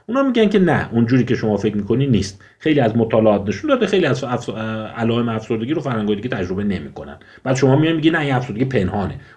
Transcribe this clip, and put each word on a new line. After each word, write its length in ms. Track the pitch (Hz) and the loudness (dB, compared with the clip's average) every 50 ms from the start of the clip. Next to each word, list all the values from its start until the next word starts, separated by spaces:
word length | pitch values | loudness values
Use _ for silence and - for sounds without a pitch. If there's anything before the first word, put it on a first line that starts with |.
| _ | _
اونا 160 | - 233 277 277 | -4 -2 0 0
می‌گن 260 | 269 240 233 220 196 | 2 2 2 2 4
که 100 | 208 202 | 4 4
نه، 300 | 185 170 139 98 78 - - | 4 4 2 0 0 0 0
اونجوری 320 | 117 117 113 131 127 120 | 2 2 4 4 2 2
که 100 | 127 117 | 2 0
شما 220 | - 117 107 104 | -2 0 0 0
فکر 200 | 98 104 107 101 | 0 0 0 -2
می‌کنی 300 | 104 95 98 113 131 139 | -2 -2 0 0 0 2
نیست. 380 | 139 117 98 95 - - - - - _ _ | 2 2 2 0 -2 -8 -16 -20 -20 _ _
خیلی 220 | - 156 151 143 | 0 0 2 2
از 160 | 120 110 110 | 2 2 2
مطالعات 520 | 117 110 - - 113 107 107 104 98 - 104 | 2 2 2 2 4 4 4 4 2 2 -2
نشون 220 | 98 - - 302 | -4 -2 0 0
داده 160 | 277 254 220 | 0 2 2
خیلی 200 | 190 202 190 170 | 2 2 2 2
از 180 | 139 135 135 139 | 2 0 -2 -4
افس-، 240 | 120 123 120 - - | -4 -4 -4 -4 -6
اه، 120 | 107 113 110 110 110 110 110 | -8 -6 -6 -6 -6 -6 -8
علائم 420 | - - 117 117 113 117 120 117 117 | -8 -6 -2 0 0 0 0 0 -2
افسردگی 460 | 110 110 110 - 117 110 113 127 160 | -2 -4 -4 -4 -4 -4 -2 -2 -4
رو 60 | 170 | -4
فرهنگ‌های 360 | 131 135 120 110 104 104 104 | -4 -4 -4 -2 0 -2 -2
دیگه 120 | 98 - - | -2 -2 -4
تجربه 360 | - 101 90 90 92 98 104 | -4 -4 -4 -4 -4 -4 -2
نمی‌کنن. 520 | 101 95 82 73 69 - - 71 71 71 - - - - - - | -2 -2 -4 -6 -10 -14 -14 -16 -16 -18 -20 -20 -20 -18 -8 -4
بعد 120 | - 135 | -2 0
شما 200 | 131 143 131 135 | 2 4 4 4
میای 160 | 151 156 165 165 | 4 4 2 2
میگی 180 | 160 147 160 | 2 2 2
نه، 80 | 165 165 | 2 0
این 160 | 147 139 131 | 0 0 -2
افسردگی 300 | 123 127 - 101 110 131 | -2 -2 -4 -4 -4 -2
پنهانه. 500 | 131 131 117 95 87 - 101 95 78 - - - - - | 0 0 0 -2 0 -2 -4 -4 -4 -6 -8 -14 -20 -18